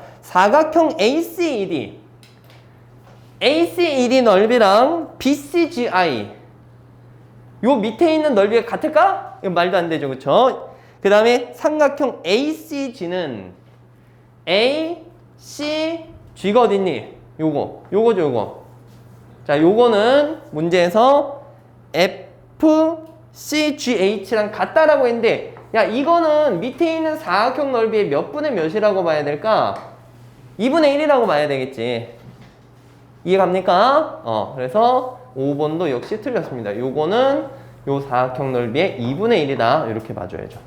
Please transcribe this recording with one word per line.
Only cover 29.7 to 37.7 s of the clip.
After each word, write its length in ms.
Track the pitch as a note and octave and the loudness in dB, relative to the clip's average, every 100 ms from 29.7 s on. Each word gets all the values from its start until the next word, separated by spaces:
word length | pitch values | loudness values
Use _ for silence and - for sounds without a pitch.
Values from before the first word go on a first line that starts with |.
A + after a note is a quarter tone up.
| - - - - - - - - - | -4 -12 -20 -20 -20 -20 -20 -18 -4
이분의 360 | B3 E4 D4 C#4+ | 0 4 4 4
일이라고 300 | D4+ C4+ G#3 | 2 2 2
봐야 220 | D3 D3 | 2 0
되겠지. 600 | C3+ C3 A#2 A#2+ A#2 A#2 - - - - - - - - - - - | -2 -4 -6 -4 -4 -8 -16 -20 -20 -20 -20 -20 -20 -20 -20 -20 -10
이해 140 | F3 F#3+ | 0 2
갑니까? 840 | F3+ F#3 F#3+ F3+ B3 D4 D4+ - | 2 0 2 2 4 2 0 -6
어, 280 | A#2 G#3+ - C#3 | -6 -4 -4 -6
그래서 640 | B2+ G#3+ A#3+ B3+ B3+ - - | -4 2 2 2 -2 -12 -14
오 220 | C3+ C#3 C#3+ | -6 -4 -2
번도 340 | D3+ E3 E3+ | -2 -2 -2
역시 300 | B2 - G#3+ | -4 -6 -8
틀렸습니다. 580 | C#4 A3 - B2+ G#2 G#2 | -6 -6 -6 -8 -8 -6
요거는 680 | C3 C#3 D#3+ A3+ C4+ D4 - - - | -4 -2 -2 0 2 0 -4 -14 -20